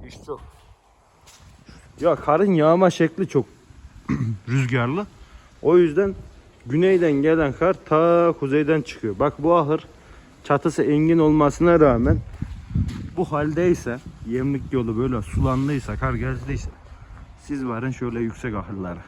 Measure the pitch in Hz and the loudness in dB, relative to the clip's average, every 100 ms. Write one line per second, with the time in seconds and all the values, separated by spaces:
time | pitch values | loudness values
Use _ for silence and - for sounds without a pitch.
0 | 123 - - 131 - _ _ _ _ _ | -20 -20 -16 -16 -16 _ _ _ _ _
1 | _ _ _ _ - - - - - - | _ _ _ _ -20 -20 -20 -20 -20 -2
2 | 165 147 - 156 202 170 151 170 190 - | 0 0 0 2 2 4 4 4 2 2
3 | 165 - 180 139 - - _ - - - | -2 -2 -2 -2 -4 -14 _ -20 -20 -20
4 | - 143 117 104 117 131 127 127 123 160 | -6 -4 -4 -6 -4 -2 0 -2 -2 -4
5 | 208 - - - - - 135 180 170 147 | -6 -14 -20 -20 -20 -4 2 4 4 2
6 | 196 185 - - - _ 117 147 180 185 | -2 -4 -16 -20 -20 _ -4 0 4 4
7 | 170 139 151 165 147 120 170 165 - 156 | 2 2 2 2 0 0 0 -2 0 2
8 | 170 170 170 160 139 143 147 156 - - | 4 4 4 0 0 0 2 0 -2 -8
9 | 113 98 143 - 151 170 143 156 - - | -8 -2 -2 -2 2 2 2 -4 -6 -20
10 | - - - - - 143 170 156 135 147 | -20 -20 -20 -20 -2 0 0 0 0 2
11 | 156 170 156 156 147 - 170 170 147 120 | 4 4 4 4 2 2 2 6 6 6
12 | 127 - - - - - - - - - | 2 0 -2 -12 -12 -12 -6 -4 -4 -6
13 | - - 185 147 151 156 180 175 123 120 | -10 -6 -4 -2 -2 0 0 0 -2 -10
14 | - - - 123 131 139 - 131 117 110 | -12 -16 -6 -4 -2 -4 -4 -4 -2 -2
15 | 135 123 - - 135 131 139 143 - 107 | -2 -4 -4 -2 0 0 -2 -4 -6 -6
16 | 131 123 123 127 127 135 - - - - | -6 -4 -6 -6 -8 -8 -8 -16 -20 -20
17 | - - - - - 143 127 113 131 127 | -20 -20 -20 -20 -10 -8 -6 -6 -6 -6
18 | 123 117 117 - 123 104 90 95 92 87 | -6 -4 -6 -6 -8 -8 -8 -10 -10 -12